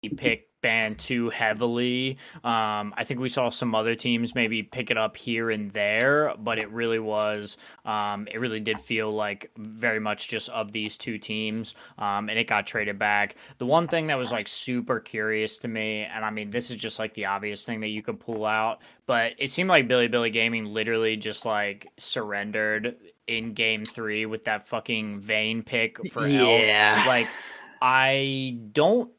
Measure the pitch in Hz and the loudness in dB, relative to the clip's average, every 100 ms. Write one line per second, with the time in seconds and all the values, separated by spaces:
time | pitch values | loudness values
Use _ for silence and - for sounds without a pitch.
0 | 107 101 123 113 _ _ 123 113 110 107 | -8 0 0 0 _ _ 0 2 0 -4
1 | - 127 117 - 113 107 120 120 123 123 | -2 0 0 0 0 2 0 0 0 0
2 | 131 131 - - 120 113 110 107 104 - | -2 -6 -14 -8 -2 0 0 -2 -4 -6
3 | 120 123 127 131 120 - 123 110 110 117 | -6 -4 -2 0 0 0 0 2 2 0
4 | 123 117 117 123 113 113 104 123 120 113 | 0 0 0 0 0 0 -6 -8 -2 0
5 | 110 - - 113 117 107 104 104 104 107 | 0 -4 -4 -2 0 -2 -4 -2 0 4
6 | 127 147 151 - 110 113 104 113 117 113 | 4 4 2 -2 -4 -2 -4 -4 0 0
7 | 110 107 107 107 104 - - - - 107 | 0 0 0 -2 -6 -12 -18 -14 -6 -2
8 | 104 101 104 110 123 110 107 107 - 113 | -2 -4 -6 -4 -4 -4 -2 -4 -2 -2
9 | 107 107 104 101 - - 107 110 120 110 | -2 -2 -2 -4 -12 -16 -16 -4 -2 0
10 | 107 104 - 113 - 113 107 107 107 - | -2 -4 -4 -6 -6 -6 -6 -6 -6 -8
11 | - 107 - 107 110 110 110 - - - | -8 -8 -6 -6 -4 -4 -8 -12 -20 -6
12 | 104 101 107 110 113 107 101 113 104 101 | -2 -2 -2 -2 2 2 0 -2 -2 0
13 | 104 104 104 - - - 127 156 170 170 | 2 2 2 -4 -20 -6 2 2 4 0
14 | 156 139 123 117 104 - - 123 120 120 | 0 -2 0 -4 -4 -6 -2 -4 0 -2
15 | - 113 107 110 107 - 120 110 110 107 | -2 -4 -2 0 -2 -4 -6 -4 -4 -4
16 | 107 110 110 107 104 113 120 117 113 - | -6 -4 -4 -4 -4 -4 -4 -6 -6 -6
17 | 110 - 98 98 104 104 - 113 107 107 | -6 -4 -4 -2 -4 -6 -6 -6 -4 -6
18 | 107 104 - 113 107 110 110 110 - - | -6 -8 -6 -4 0 2 2 -2 -12 -20
19 | - 120 104 - 135 - 185 170 120 123 | 0 2 2 -2 -4 -2 6 6 6 4
20 | 120 120 117 110 113 113 107 107 110 113 | 4 2 2 2 0 0 -4 -4 0 2
21 | 113 107 107 104 117 104 104 101 - _ | 2 0 -4 -6 -2 -2 -2 -6 -16 _
22 | - - 107 101 104 107 107 107 113 120 | -6 -4 -4 -4 -4 0 0 0 -2 -8
23 | 92 _ - 113 113 107 113 110 107 - | -20 _ -6 -6 -4 -2 0 0 -4 -6
24 | 110 107 110 110 113 107 - 117 - 113 | -4 -2 -2 -4 -4 -4 -4 -6 -4 -4
25 | 107 104 101 110 110 113 110 120 113 - | -4 -8 -2 0 0 -2 -2 0 0 -2
26 | - - 139 139 120 113 110 107 107 104 | -10 -2 2 6 6 8 6 8 8 8
27 | 127 123 113 - - - - - 127 131 | 6 4 4 -4 -14 -16 -18 0 4 6
28 | 131 139 135 135 131 120 110 110 160 233 | 6 4 2 -2 -4 -6 -2 4 6 6
29 | 240 | 0